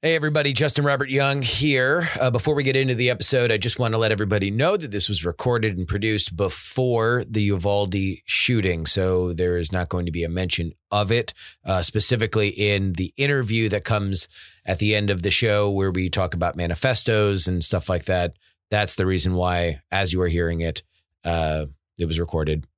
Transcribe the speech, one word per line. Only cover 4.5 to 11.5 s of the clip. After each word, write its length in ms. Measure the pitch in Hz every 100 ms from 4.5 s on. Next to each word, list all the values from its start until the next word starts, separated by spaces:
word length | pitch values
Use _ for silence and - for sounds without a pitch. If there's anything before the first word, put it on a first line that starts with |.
know 260 | 107 151 202
that 140 | 151
this 180 | 101 -
was 160 | 104
recorded 540 | 82 82 - 120 110 90
and 80 | 90
produced 480 | 107 110 107 -
before 880 | 85 98 - - - 127 117 113 123
the 180 | - 107
Uvalde 520 | 101 98 90 101 101 98 95 92
shooting. 600 | - - - 120 95 85 80
So 460 | - 92 92 90
there 240 | 82 90 87
is 140 | 82
not 180 | 92 87
going 180 | 90 87
to 40 |
be 140 | 80
a 40 | 82
mention 440 | 85 92 - 85 - _
of 220 | 104 101
it, 220 | 113 - - -